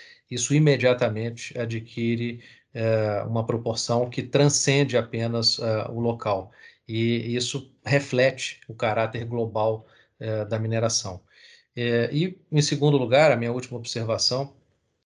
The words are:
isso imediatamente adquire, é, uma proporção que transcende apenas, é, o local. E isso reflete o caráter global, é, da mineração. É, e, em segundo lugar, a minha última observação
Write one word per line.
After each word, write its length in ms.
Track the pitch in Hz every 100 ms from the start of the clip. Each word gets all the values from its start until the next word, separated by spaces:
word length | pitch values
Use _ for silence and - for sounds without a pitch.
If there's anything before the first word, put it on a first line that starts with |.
| - - -
isso 240 | 120 -
imediatamente 1040 | 143 151 131 127 123 120 107 117 117 - 123
adquire, 840 | 117 113 113 - 117 117 120 120 - - _
é, 520 | 117 113 110 107 104 110
uma 180 | 113
proporção 640 | 113 117 120 113 - 120 123
que 140 | 123
transcende 760 | 117 135 143 143 - 139 135 120
apenas, 600 | 117 117 117 117 110 -
é, 300 | 117 107 117
o 100 | 117
local. 540 | 117 117 107 95 98 - - _ -
E 460 | 113 117 117 117
isso 400 | 120 - 139 - _
reflete 760 | - 139 139 127 131 127 - - -
o 60 |
caráter 500 | 113 117 107 110 117
global, 600 | 117 120 113 107 110 110 - _ _ -
é, 240 | 110 110
da 120 | 107 110
mineração. 640 | 110 113 113 - 101 90 - _ - - _
É, 340 | - 120 117 117
e, 260 | 147 180 180 _
em 100 | 151
segundo 340 | 143 139 147 143
lugar, 360 | 117 131 156
a 40 | 117
minha 140 | 117
última 260 | 123 123 120
observação 760 | 120 120 110 107 - 127 143 _ _ _ _ _ _